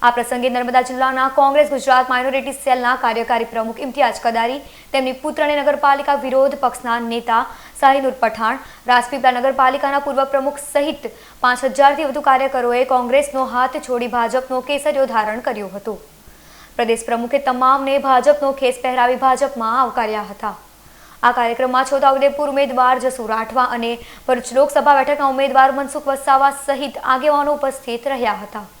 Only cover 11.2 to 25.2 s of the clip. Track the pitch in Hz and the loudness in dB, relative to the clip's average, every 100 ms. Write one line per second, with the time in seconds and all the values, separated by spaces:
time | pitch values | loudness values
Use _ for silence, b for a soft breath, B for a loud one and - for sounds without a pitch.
11.2 | B B 254 247 262 269 277 285 302 269 | B B -2 0 -2 4 4 4 -4 -2
12.2 | 294 262 269 269 240 240 254 254 240 262 | 2 2 2 0 0 0 2 0 2 0
13.2 | 285 269 262 240 262 302 247 247 240 240 | 0 -4 -4 -2 -2 -2 -6 -4 -2 -2
14.2 | 233 254 262 262 247 285 294 285 269 226 | -2 -2 -4 -6 -4 -4 -2 0 0 0
15.2 | 214 220 254 220 196 196 208 202 - - | -2 -4 -6 -6 -8 -10 -10 -12 -14 -20
16.2 | - B B B B - 233 226 - 233 | -20 B B B B -6 -2 -2 -2 -4
17.2 | 240 277 - 247 254 269 269 277 277 254 | -2 -2 -2 0 2 2 2 -2 2 2
18.2 | 262 294 277 269 262 254 262 254 247 254 | 4 2 2 0 -2 -2 -4 0 2 2
19.2 | 262 254 277 269 226 240 247 - 220 214 | 2 2 0 -2 -2 0 0 0 -4 -4
20.2 | 202 202 214 - - - B B B B | -8 -8 -10 -10 -18 -20 B B B B
21.2 | 240 247 233 233 254 254 262 277 277 269 | 0 2 0 0 0 0 0 2 4 4
22.2 | 277 285 294 269 277 254 254 254 247 254 | 2 0 -2 0 0 2 2 2 0 -4
23.2 | 220 220 220 233 247 240 233 233 B B | -6 -4 -4 0 0 0 -4 -6 B B
24.2 | - 254 240 247 285 285 285 277 262 294 | -2 -2 0 2 2 4 4 4 4 0